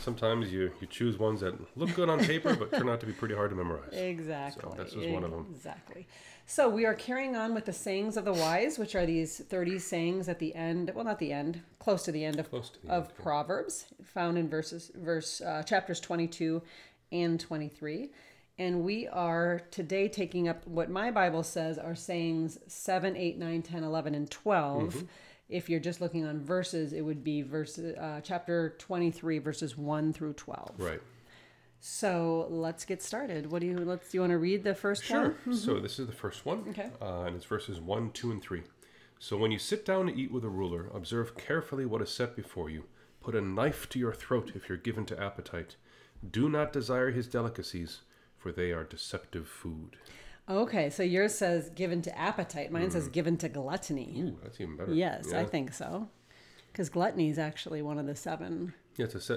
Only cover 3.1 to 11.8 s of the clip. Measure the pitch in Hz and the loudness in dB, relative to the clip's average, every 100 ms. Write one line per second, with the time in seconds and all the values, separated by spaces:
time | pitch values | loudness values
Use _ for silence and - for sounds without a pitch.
3.1 | - 110 104 101 92 87 76 69 185 185 | -2 0 2 2 2 0 -2 -4 -4 -2
4.1 | 170 160 147 139 - - - - 110 165 | -2 -4 -4 -6 -8 -8 -8 -8 -4 -2
5.1 | 90 87 82 185 139 156 - - - - | 0 -2 -4 -8 -10 -12 -12 -14 -16 -16
6.1 | - - - - - 254 214 226 220 - | -20 -20 -20 -2 4 6 6 4 2 0
7.1 | 254 269 233 220 226 220 170 208 190 214 | -2 0 0 0 -2 -2 -4 -2 0 0
8.1 | 214 196 175 160 175 269 302 208 190 170 | 0 2 4 4 4 2 0 0 2 4
9.1 | 165 160 - - 185 175 185 - 170 170 | 2 0 -4 -4 0 0 0 -2 0 2
10.1 | 190 180 170 160 165 165 170 175 220 233 | 2 0 -2 -2 -2 0 0 0 -2 -2
11.1 | 208 147 143 147 170 - - | 0 0 0 -2 -4 -8 -4